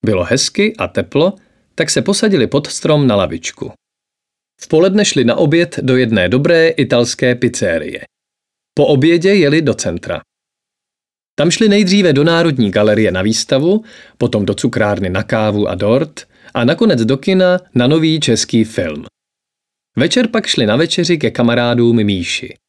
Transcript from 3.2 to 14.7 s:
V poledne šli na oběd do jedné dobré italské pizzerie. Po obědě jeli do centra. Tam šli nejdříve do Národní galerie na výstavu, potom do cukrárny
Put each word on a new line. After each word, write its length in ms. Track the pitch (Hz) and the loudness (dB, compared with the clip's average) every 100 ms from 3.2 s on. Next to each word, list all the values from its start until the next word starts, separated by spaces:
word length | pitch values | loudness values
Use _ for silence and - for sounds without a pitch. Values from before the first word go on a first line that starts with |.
| 92 82 - - - - _ _ _ _ _ _ _ _ | 0 -4 -12 -12 -14 -14 _ _ _ _ _ _ _ _
V 80 | - | -2
poledne 360 | 160 185 196 | 2 2 2
šli 200 | 202 - | 0 0
na 120 | 120 117 | 0 2
oběd 420 | 156 165 170 - | 2 2 0 -4
do 140 | 131 127 | 0 0
jedné 320 | 123 110 90 | 2 0 0
dobré 400 | 123 151 170 165 | 0 2 2 2
italské 680 | - 123 123 120 - 139 | 0 0 0 0 -2 -2
pizzerie. 640 | 156 123 120 98 82 76 65 - _ _ _ _ _ _ | 0 -2 -2 -4 -4 -6 -12 -16 _ _ _ _ _ _
Po 120 | - 147 | 0 2
obědě 480 | 143 151 170 185 | 4 4 2 2
jeli 280 | 202 143 151 | 4 4 2
do 120 | 147 | 0
centra. 460 | 107 - 85 - 82 - _ _ _ _ _ _ _ _ _ _ | -2 -4 -8 -8 -10 -10 _ _ _ _ _ _ _ _ _ _
Tam 160 | - 156 | -2 -2
šli 180 | 160 220 | 2 2
nejdříve 440 | 202 190 202 180 | 2 2 2 2
do 120 | 139 | 2
Národní 460 | 151 165 170 135 107 | 2 2 0 0 0
galerie 420 | 101 107 104 107 | 2 2 2 2
na 100 | 92 | 0
výstavu, 640 | 98 110 - 135 160 208 220 - - _ | -2 -4 -2 0 0 0 -4 -20 -20 _
potom 280 | 117 107 98 | -2 -2 -2
do 80 | |
cukrárny 560 | 98 131 | -2 -2